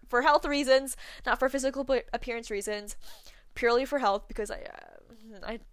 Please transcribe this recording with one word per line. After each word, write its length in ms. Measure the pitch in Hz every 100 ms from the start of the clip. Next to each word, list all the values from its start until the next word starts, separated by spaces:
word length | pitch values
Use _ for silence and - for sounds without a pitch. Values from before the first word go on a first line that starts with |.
| -
for 140 | 240
health 240 | 294 302 294
reasons, 500 | 285 269 262 269 - - - -
not 120 | -
for 120 | 262
physical 340 | 269 262 269
p-, 180 | 269 254 -
appearance 360 | 233 - 233 233
reasons, 460 | 202 208 208 208 - - - - - - -
purely 280 | 240 240
for 160 | 269 285
health, 300 | 220 202 -
because 200 | - 208
I, 100 | -
uh, 800 | - - 50 - - 226 220 202 -
I 140 | 226 -